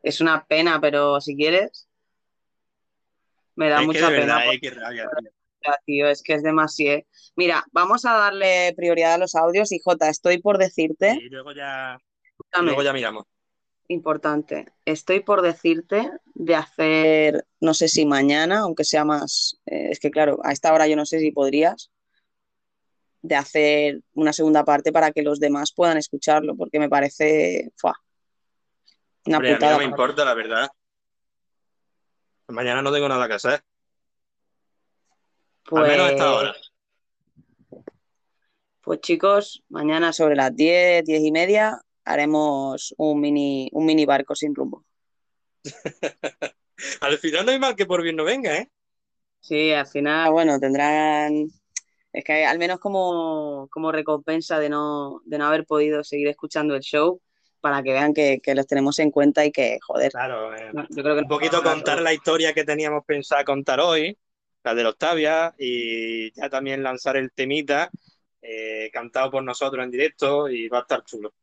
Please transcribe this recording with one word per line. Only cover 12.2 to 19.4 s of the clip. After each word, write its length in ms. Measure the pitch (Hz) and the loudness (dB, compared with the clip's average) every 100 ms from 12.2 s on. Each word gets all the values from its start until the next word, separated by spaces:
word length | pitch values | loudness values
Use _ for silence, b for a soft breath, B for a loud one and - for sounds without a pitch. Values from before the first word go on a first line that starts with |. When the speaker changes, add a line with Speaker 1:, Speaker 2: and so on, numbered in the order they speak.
Speaker 1:
Escúchame. 420 | _ _ - 180 170 | _ _ -4 0 2
Speaker 2:
luego 140 | 139 | 2
ya 100 | 139 | 0
miramos. 320 | 135 113 107 - _ _ _ _ _ _ | 0 -4 -6 -16 _ _ _ _ _ _
Speaker 1:
Importante. 840 | 175 156 151 151 147 151 151 - _ - | -6 -2 0 0 -2 -4 -10 -12 _ -6
Estoy 340 | 156 - 190 | -4 0 -2
por 220 | 202 202 | 2 2
decirte 680 | 175 160 170 165 170 208 254 - _ | 2 0 0 0 0 -2 -2 -10 _
de 220 | - 165 | -8 0
hacer, 920 | 160 156 - 156 156 160 156 151 151 - _ | 0 0 -2 2 4 4 4 4 0 -6 _
no 140 | 160 | 0
sé 140 | 160 - | 2 2
si 180 | - 151 | 2 2
mañana, 540 | 139 139 147 165 202 | 4 4 2 2 0
aunque 240 | 196 156 | 0 -2
sea 200 | 156 151 | 0 0
más, 540 | 151 147 - - | 0 -2 -2 -2